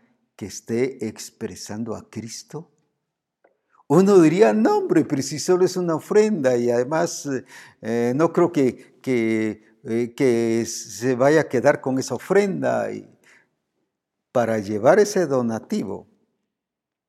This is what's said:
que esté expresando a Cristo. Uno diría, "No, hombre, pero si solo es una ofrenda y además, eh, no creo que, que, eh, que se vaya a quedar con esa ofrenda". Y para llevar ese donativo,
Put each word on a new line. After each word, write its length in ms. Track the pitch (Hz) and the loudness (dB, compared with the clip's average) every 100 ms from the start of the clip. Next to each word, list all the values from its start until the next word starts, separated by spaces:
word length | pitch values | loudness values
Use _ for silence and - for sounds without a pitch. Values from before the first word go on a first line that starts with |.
| _ _ _ - | _ _ _ -16
que 100 | 98 | -14
esté 600 | - - 117 131 135 110 | -14 -6 -2 -2 -4 -10
expresando 880 | - - - 104 90 - 107 113 95 | -10 -16 -14 -14 -12 -12 -10 -8 -10
a 140 | - | -12
Cristo. 600 | 110 113 - - 151 170 _ _ _ _ _ _ _ _ _ _ _ - | -14 -14 -16 -16 -16 -16 _ _ _ _ _ _ _ _ _ _ _ 0
Uno 320 | 151 196 196 | 4 6 6
diría, 340 | 160 175 220 | 6 6 4
"No, 260 | 214 233 415 | 4 2 0
hombre, 260 | 370 160 - | 0 0 0
pero 160 | 139 | -2
si 180 | 135 151 | -6 -6
solo 240 | - 180 | 0 2
es 140 | 185 185 | 2 0
una 180 | 180 156 | -4 -4
ofrenda 600 | - 208 214 196 131 123 | 0 2 2 2 0 2
y 120 | 120 | 2
además, 580 | 120 127 160 170 - 143 131 - - - _ | 0 0 -2 -2 -6 -8 -8 -8 -18 -20 _
eh, 320 | 110 117 120 131 | -6 -2 -2 0
no 180 | 165 | 0
creo 180 | 170 170 | 2 2
que, 480 | 165 131 - - _ | 2 0 -2 -10 _
que, 800 | - 123 113 110 110 104 _ _ | -4 0 0 0 -2 -6 _ _
eh, 300 | - 113 120 117 | -6 -4 -4 0
que 500 | 139 117 117 113 113 | 2 2 2 0 -2
se 500 | - - 101 123 123 | -8 -14 -6 -4 2
vaya 260 | 135 156 | 4 4
a 60 | 147 | 2
quedar 340 | 127 135 147 | 2 2 2
con 160 | 139 131 | -2 -4
esa 180 | - 120 | -4 -8
ofrenda". 760 | - 190 202 165 127 120 107 | 0 2 2 -2 -2 -2 -4
Y 180 | 107 104 _ _ _ _ _ _ _ _ _ _ _ _ | -8 -14 _ _ _ _ _ _ _ _ _ _ _ _
para 280 | 127 113 110 | -2 0 -2
llevar 400 | 101 107 120 190 | -4 0 4 4
ese 260 | 202 190 165 | 4 0 0
donativo, 800 | 131 117 110 - 214 104 95 - _ _ _ _ _ _ _ _ _ | 0 -2 -4 -6 -6 -6 -10 -14 _ _ _ _ _ _ _ _ _